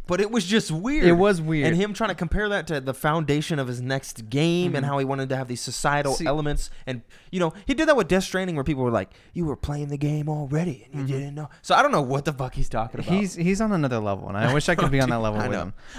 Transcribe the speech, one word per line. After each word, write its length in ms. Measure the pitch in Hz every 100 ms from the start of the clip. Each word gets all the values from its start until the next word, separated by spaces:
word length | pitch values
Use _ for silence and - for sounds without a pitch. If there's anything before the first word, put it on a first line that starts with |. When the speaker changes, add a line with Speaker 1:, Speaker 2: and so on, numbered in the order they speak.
| -
Speaker 1:
but 140 | 180
it 100 | 208
was 140 | 240 175
just 260 | 214 -
weird. 320 | 156 220 302
Speaker 2:
It 80 | 175
was 300 | 170 202 180
weird. 260 | 156 156 139
Speaker 1:
And 80 | 165
him 180 | 208
trying 140 | 190 220
to 80 | 170
compare 320 | 170 190 208
that 200 | 202 175
to 120 | 147
the 140 | 131
foundation 680 | 131 156 165 147 147 147 151
of 80 | 127
his 140 | 120
next 480 | 127 135 - - 107
game 460 | 139 165 175 180 -
and 80 | 143
Speaker 2:
Mm-hmm. 80 |
Speaker 1:
how 60 | 139
he 40 |
wanted 240 | 135 135 135
to 80 | 131
have 140 | 123
these 100 | 120
societal 540 | - - 151 143 143
Speaker 2:
See 120 | 127 160
Speaker 1:
elements. 440 | 151 147 143 - - -
And, 140 | 120 - - -
you 80 | 185
know, 100 | 165 - -
he 80 |
did 160 | 277 311
that 80 | 269
with 100 | 165
Death 160 | 185
Stranding 320 | 185 185 185 156
where 80 |
people 180 | 135 135 123
were 60 |
like, 180 | 107 95 - -
"You 100 | 170
were 140 | 160 131
playing 320 | - 147 147
the 80 | 143
game 320 | 147 151 147
already 560 | 151 139 151 180 123 -
and 160 | 147 135
you 60 | 135
Speaker 2:
Mm-hmm. 80 | 143
Speaker 1:
didn't 100 | 143
know." 140 | 151 -
So 120 | - 180
I 60 |
don't 100 | 285
know 100 | 190
what 220 | 127 139
the 80 | 151
fuck 220 | 131 127 -
he's 140 | -
talking 320 | 120 117 -
about. 100 | -
Speaker 2:
He's, 220 | 190 196 175
he's 240 | 170 196
on 140 | 220
another 260 | 190 139 117
level, 300 | 104 95 98
and 80 | 98
I 160 | 120
Speaker 1:
<laughs> 0 |
Speaker 2:
wish 160 | 143 165
I 60 | 170
could 140 | 165
be 120 | 135
on 80 | 127
that 80 | 117
Speaker 1:
Dude, 60 |
Speaker 2:
level 180 | 110 107
Speaker 1:
I 60 | 110
Speaker 2:
with 80 | 98
Speaker 1:
know. 60 |
Speaker 2:
him. 100 | 92 - -